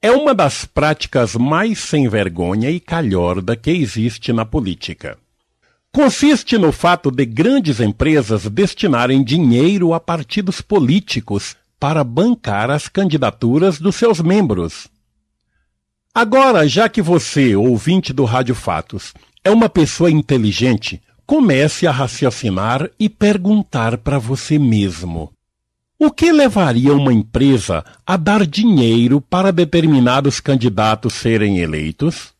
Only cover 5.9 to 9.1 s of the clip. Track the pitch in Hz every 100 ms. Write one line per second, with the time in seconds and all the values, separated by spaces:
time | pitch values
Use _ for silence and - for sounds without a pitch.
5.9 | - 285 - 285 285 - 233 165 - 175
6.9 | 175 143 127 131 113 185 277 175 117 110
7.9 | 101 139 156 110 107 101 107 196 - 202
8.9 | 123 123